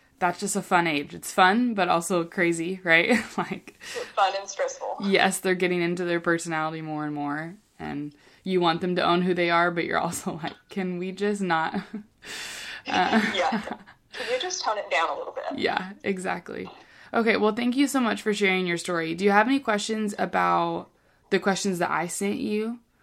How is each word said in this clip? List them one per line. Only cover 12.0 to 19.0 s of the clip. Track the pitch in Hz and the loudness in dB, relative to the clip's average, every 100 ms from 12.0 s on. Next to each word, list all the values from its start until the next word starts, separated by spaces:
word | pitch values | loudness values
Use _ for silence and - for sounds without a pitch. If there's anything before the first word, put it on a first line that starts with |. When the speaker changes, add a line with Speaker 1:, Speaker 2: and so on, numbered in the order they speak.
| - _ - - - - - - - | -16 _ -14 -12 -12 -12 -12 -12 -4
Speaker 1:
Uh, | - - 226 202 | 0 2 2 2
Speaker 2:
<laughs> | |
Yeah. | - - 214 - - - - _ | 0 0 -2 -4 -10 -14 -20 _
Can | - - | -10 -4
you | 247 | -4
just | 370 - | -2 -4
tone | - 208 | -2 -4
it | - | -2
down | 175 160 | 0 0
a | 143 | -2
little | - | -8
bit? | - - - | -8 -8 -2
Speaker 1:
Yeah, | - - 185 208 | -2 -2 -4 -6
exactly. | - 190 185 175 - - - - - - - | -4 -4 -4 -6 -8 -10 -12 -14 -20 -20 -4
Okay, | 233 226 196 | 0 2 4
well, | 208 | 2
thank | 214 240 247 | 2 0 2
you | 285 | 2
so | 277 | 2
much | 233 202 | 0 0
for | 214 | -2
sharing | 208 196 185 180 | 2 2 2 0
your | 170 | -2
story. | - 170 | -2 -2